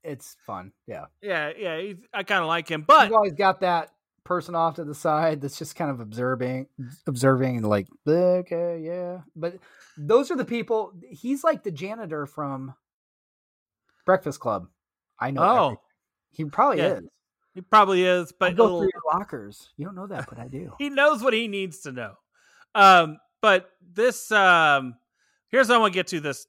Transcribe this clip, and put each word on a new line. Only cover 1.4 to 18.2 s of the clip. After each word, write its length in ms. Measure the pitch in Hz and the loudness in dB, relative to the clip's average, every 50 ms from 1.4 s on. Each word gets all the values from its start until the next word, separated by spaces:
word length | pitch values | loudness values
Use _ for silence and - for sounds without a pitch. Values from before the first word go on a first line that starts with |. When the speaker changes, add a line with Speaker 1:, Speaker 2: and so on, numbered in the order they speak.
| 151 147 165 | -6 -6 -8
Speaker 2:
yeah. 220 | - 208 175 160 160 | -10 -10 -8 -8 -8
He's, 160 | 190 208 190 175 _ _ | -10 -12 -14 -16 _ _
I 100 | - 202 190 | -10 -8 -4
kinda 200 | - 208 185 165 | -2 0 0 0
like 220 | 160 165 170 165 - | 0 -2 -4 -4 -6
him, 140 | 165 156 | -8 -4
but 240 | 151 - - 294 240 208 | 2 4 6 6 6 4
Speaker 1:
He's 60 | 226 | 4
always 180 | 220 208 196 147 | 2 2 0 -2
got 260 | 170 202 190 185 185 | 0 2 2 2 2
that 300 | 190 180 175 170 156 - _ _ _ _ _ _ _ | 0 0 0 -2 -4 -8 _ _ _ _ _ _ _
person 300 | - 180 175 - - 175 | -6 -6 -4 -4 -4 -4
off 200 | 165 165 165 143 | -2 -2 -2 -2
to 80 | 175 160 | -6 -10
the 100 | 147 147 | -12 -10
side 440 | - - 165 151 156 160 160 156 147 | -4 -2 -2 0 2 0 0 -2 -2
that's 180 | 143 139 - - | -6 -10 -10 -10
just 180 | 156 - - | -14 -12 -8
kind 140 | - 170 143 | -8 -6 -6
of 100 | 135 120 | -6 -8
observing, 680 | 113 104 107 120 123 127 131 117 123 127 127 131 135 _ _ - 127 120 143 - - | -10 -10 -6 -4 -2 -2 -2 -2 -4 -6 -6 -6 -10 _ _ -16 -16 -16 -14 -12 -8
observing 500 | 165 135 120 131 135 135 127 131 127 123 117 | -8 -4 2 2 4 4 4 2 -2 -2 -2
and 100 | 110 104 | 0 2
like, 180 | 104 101 92 - _ _ - | 2 0 0 -4 _ _ -2
"Okay, 720 | 147 156 175 180 180 180 180 180 - 175 170 175 175 170 165 156 | 0 2 2 4 2 2 0 -2 -4 -6 -6 -4 -6 -6 -8 -10
yeah." 360 | 165 175 180 180 175 180 180 151 _ - | -10 -8 -8 -8 -10 -12 -14 -16 _ -14
But 200 | 160 165 175 180 185 _ _ _ _ - _ - | -10 -10 -10 -10 -12 _ _ _ _ -20 _ -16
those 340 | 156 147 147 220 262 277 - | -10 -2 2 2 2 2 2
are 60 | 359 | -4
the 80 | 262 - | -4 -4
people. 480 | - 240 233 214 - 226 220 208 185 196 165 - - | -4 -6 -6 -4 -2 -2 -4 -4 -6 -12 -20 -20 -20
He's 340 | 175 - - 247 277 277 - | -20 -12 -6 -6 -4 0 0
like 180 | 320 294 - | 0 0 0
the 80 | - 208 | -4 -8
janitor 560 | 165 135 180 196 214 226 214 160 156 151 143 | -8 -8 -10 -10 -10 -10 -10 -10 -8 -8 -8
from 480 | 139 - 156 147 139 135 131 135 131 131 _ _ _ _ _ _ _ _ _ _ _ _ _ _ _ _ _ _ _ _ _ _ _ _ _ - | -10 -8 -8 -8 -8 -8 -10 -12 -14 -16 _ _ _ _ _ _ _ _ _ _ _ _ _ _ _ _ _ _ _ _ _ _ _ _ _ 0
Breakfast 340 | - 185 185 - 151 135 - | 0 0 0 0 -6 -10 -6
Club. 260 | - 120 104 95 87 - _ _ _ _ _ _ _ _ _ - | -6 -4 -4 -6 -8 -12 _ _ _ _ _ _ _ _ _ -8
I 100 | 117 135 | -8 -6
know 120 | 139 139 | -2 0
Speaker 2:
Oh. 220 | 165 196 240 233 170 | 2 2 2 2 2
Speaker 1:
everything. 120 | 135 113 - _ _ _ _ _ _ _ _ _ _ | 0 -2 -8 _ _ _ _ _ _ _ _ _ _
He 140 | _ - 160 | _ -10 -10
probably 320 | 147 - - 247 285 220 151 | -6 0 0 0 2 2 0
Speaker 2:
Yeah. 160 | 160 190 - | 0 -2 -2
Speaker 1:
is. 80 | 95 85 - _ _ _ _ _ _ _ _ - | -4 -10 -16 _ _ _ _ _ _ _ _ -20
Speaker 2:
He 60 | 185 | -14
probably 420 | 180 - 214 214 202 190 190 180 185 | -4 4 6 6 6 6 4 2 4
is, 260 | 180 180 180 | 4 2 0